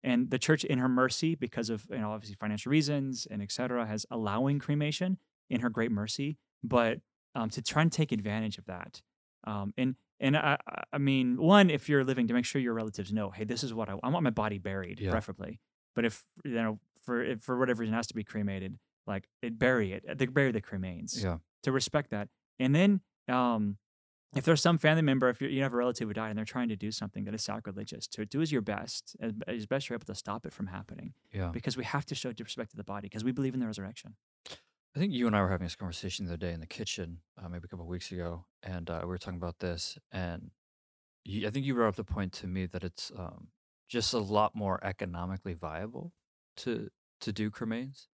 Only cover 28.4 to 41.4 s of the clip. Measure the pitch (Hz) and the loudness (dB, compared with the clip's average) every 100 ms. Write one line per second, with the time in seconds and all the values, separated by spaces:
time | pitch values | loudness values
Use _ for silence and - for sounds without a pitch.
28.4 | 160 139 104 101 - - - - 113 107 | 2 0 0 -4 -4 -8 -10 -8 -6 -6
29.4 | - 117 107 135 - 117 - 101 - 107 | -6 -6 -2 -2 -2 -8 -6 -8 -6 -8
30.4 | - - 98 92 101 - - - _ 104 | -8 -8 -8 -8 -12 -14 -14 -16 _ -4
31.4 | 90 117 131 127 117 143 - - 127 110 | -4 -2 -4 -4 -2 -4 -4 -6 -6 -8
32.4 | 113 - 113 - 98 101 98 110 120 127 | -10 -8 -8 -10 -8 -8 -8 -4 -2 0
33.4 | 131 127 117 104 98 110 - 110 _ _ | -2 -2 -4 -4 -8 -12 -18 -20 _ _
34.4 | - - _ _ _ 139 196 131 117 104 | -18 -18 _ _ _ -2 0 2 4 4
35.4 | 92 90 87 - 92 82 92 - 92 85 | 4 2 -2 -6 -8 -6 -6 -6 -6 -4
36.4 | 90 85 78 - 104 - 85 85 _ - | -4 -6 -10 -8 -6 -6 -8 -10 _ -14
37.4 | 90 87 85 90 85 90 - 92 87 85 | -10 -10 -10 -12 -8 -8 -6 -6 -6 -6
38.4 | - _ 98 90 85 82 87 90 - 90 | -12 _ -8 -8 -6 -6 -4 -6 -6 -6
39.4 | 87 - 90 87 - - _ 95 87 85 | -6 -4 -4 -4 -6 -8 _ -6 -4 -6
40.4 | - _ _ _ _ _ _ _ - 101 | -12 _ _ _ _ _ _ _ -6 -4